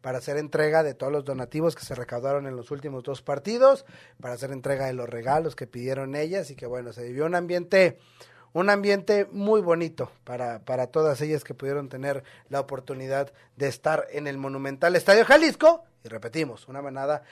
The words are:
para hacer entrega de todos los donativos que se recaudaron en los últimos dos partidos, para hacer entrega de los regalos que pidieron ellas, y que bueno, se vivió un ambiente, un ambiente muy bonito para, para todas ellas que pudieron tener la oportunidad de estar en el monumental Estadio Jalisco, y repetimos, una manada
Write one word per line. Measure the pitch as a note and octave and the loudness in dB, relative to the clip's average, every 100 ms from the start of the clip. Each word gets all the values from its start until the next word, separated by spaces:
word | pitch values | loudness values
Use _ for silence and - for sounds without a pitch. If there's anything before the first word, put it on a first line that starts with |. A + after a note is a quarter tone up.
para | C3 B2+ | -6 -8
hacer | C#3 C#3+ | -4 -6
entrega | D3+ D#3 D#3 D#3+ | -2 0 4 4
de | D#3 | 2
todos | C3 C3+ | -2 -4
los | D3 C#3 | -4 -4
donativos | C3 B2 D3+ E3 - | -8 -6 0 -2 -2
que | |
se | - | -12
recaudaron | B2 A#2+ A#2+ C3 C#3+ C#3 | -12 -8 -6 -2 -2 -4
en | B2+ | -12
los | A2+ | -10
últimos | C#3+ C#3+ C3 | -10 -8 -10
dos | B2 C3 | -8 -10
partidos, | - C#3+ G3+ A#3 C4 C4+ - - - _ | -6 -6 -4 6 6 6 -2 -20 -20 _
para | B2 | -12
hacer | A#2+ C3 | -10 -8
entrega | C3+ C3 C3+ C3+ | -8 -4 -2 -2
de | |
los | B2+ A#2+ | -4 -8
regalos | A#2+ A#2 D3+ E3 - | -6 0 0 0 -8
que | B2 | -12
pidieron | A#2+ B2 C3+ C3+ C#3+ | -8 -6 -6 -6 -6
ellas, | D#3 F#3+ D3 | -4 -4 -8
y | C3 | -12
que | B2 | -10
bueno, | B2+ A#2+ | -8 -10
se | A2 | -12
vivió | A#2+ B2 D#3+ | -10 -4 0
un | F3+ | 0
ambiente, | F3 F3+ F3 G3 F3+ - _ _ - - _ | 0 -4 2 6 6 2 _ _ -20 -20 _
un | D#3+ G3 | 0 4
ambiente | G3+ G3+ G3+ - G#3 G3 | 4 4 0 2 2 2
muy | G3+ G3+ A3 | -2 2 2
bonito | F3 E3 E3 E3 B2 _ | 4 0 0 -6 -10 _
para, | - B2 B2 A2 | -12 -8 -6 -8
para | - B2+ B2 | -6 -4 -2
todas | D#3+ D#3 C3+ | 2 0 0
ellas | D3+ D3+ | -2 -4
que | - | -6
pudieron | C3 C#3 C#3+ C#3 | -10 -6 -6 -6
tener | C3 C#3 C#3 C3+ - _ | -8 -6 -6 -8 -20 _
la | C#3 | -6
oportunidad | C#3 C3+ B2+ C3 C3 C3+ C#3+ _ _ - | -6 -8 -10 -10 -4 -4 -4 _ _ -6
de | C#3 | -6
estar | - D#3 D#3 - | -2 -2 0 -2
en | D3 D3 | -8 -8
el | C#3 | -8
monumental | C3+ C3+ C#3 C3+ E3+ F3+ | -8 -8 -8 0 2 2
Estadio | E3 G3+ A#3 | 6 6 8
Jalisco, | D4 D#4+ G#3+ D#4 E4 - _ | 8 6 6 6 6 -4 _
y | A#2 | -14
repetimos, | A2 A#2 D#3+ D3 A2 - | -12 -8 -4 -4 -6 -14
una | C3+ | -12
manada | C#3+ C3+ C#3 D3 - | -10 -6 -2 -4 -6